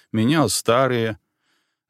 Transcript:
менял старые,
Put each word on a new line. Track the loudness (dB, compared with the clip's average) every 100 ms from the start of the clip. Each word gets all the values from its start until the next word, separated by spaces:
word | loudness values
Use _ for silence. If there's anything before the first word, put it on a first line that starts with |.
| _
менял | -2 0 0 0
старые, | -2 0 2 2 -2 -4 -8 _ _ _ _ _ _